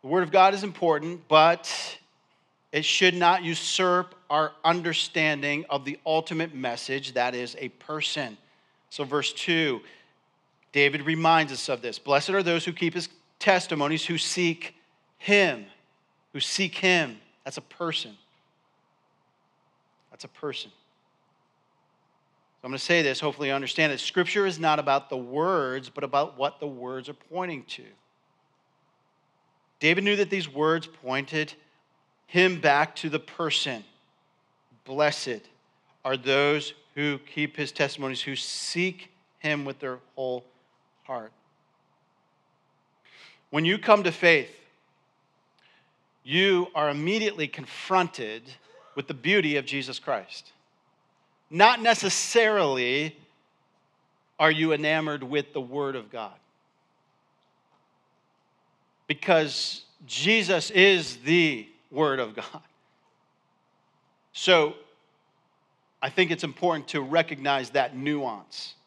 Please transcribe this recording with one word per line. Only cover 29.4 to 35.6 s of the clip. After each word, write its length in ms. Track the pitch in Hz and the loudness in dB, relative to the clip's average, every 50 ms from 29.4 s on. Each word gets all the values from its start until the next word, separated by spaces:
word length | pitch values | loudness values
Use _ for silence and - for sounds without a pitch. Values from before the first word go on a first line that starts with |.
| _ _ _ _ _ _ _ _ | _ _ _ _ _ _ _ _
David 240 | 143 156 170 185 202 | 2 2 2 4 2
knew 100 | 202 208 | 2 2
that 160 | 202 202 165 | 2 0 0
these 180 | 196 190 175 151 | -2 -4 -4 -6
words 380 | 135 139 151 156 160 165 160 | -4 0 0 2 2 0 -4
pointed 680 | - - - - 127 127 135 139 135 156 156 156 147 - - _ _ _ _ _ _ _ _ _ _ _ _ _ _ | -8 -20 -16 -8 -6 -4 -4 -4 -4 -4 -6 -6 -6 -8 -20 _ _ _ _ _ _ _ _ _ _ _ _ _ _
him 320 | - 180 185 185 185 165 | 2 4 4 4 2 2
back 340 | 139 151 139 143 156 160 - | 2 4 4 4 2 0 -2
to 160 | - - 160 | -8 -8 -4
the 80 | 147 160 | -4 -6
person. 680 | 160 - - - 170 156 - - - 143 127 117 101 - _ _ _ _ _ _ _ _ _ _ _ _ _ _ _ _ _ _ _ | -8 -8 -10 -6 -4 -2 -2 -2 -2 -4 -8 -10 -14 -20 _ _ _ _ _ _ _ _ _ _ _ _ _ _ _ _ _ _ _
"Blessed 560 | - 135 139 151 147 143 - - 135 120 104 - - _ _ | -10 -2 0 0 0 0 -2 -8 -8 -8 -8 -10 -20 _ _